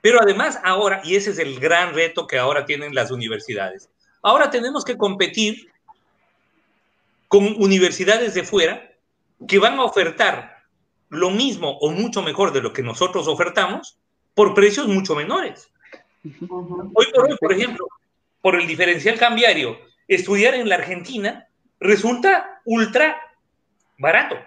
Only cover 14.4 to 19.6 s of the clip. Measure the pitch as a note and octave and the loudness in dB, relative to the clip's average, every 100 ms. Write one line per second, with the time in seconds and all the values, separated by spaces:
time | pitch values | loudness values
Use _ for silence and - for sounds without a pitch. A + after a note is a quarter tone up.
14.4 | G3+ G3+ G3+ G3+ C4 F#3+ F#3 D3+ D#3 E4 | 4 6 4 4 0 -2 0 -4 -2 -4
15.4 | D#4 - _ _ _ - _ _ D#3 - | -4 -10 _ _ _ -20 _ _ -20 -16
16.4 | F3 F3+ F3 F3+ G3 A3 B3 C4 C4+ D4 | -12 -12 -10 -12 -2 0 2 4 2 2
17.4 | G#3+ F#3+ A#3+ A3+ - _ _ _ _ _ | 0 0 -2 -6 -14 _ _ _ _ _
18.4 | F#3+ F3 E3+ D#3+ F3 E3+ D3 A#3 A#3+ A3+ | 0 0 -2 0 0 2 0 2 2 4
19.4 | A#3 D#3+ | 2 2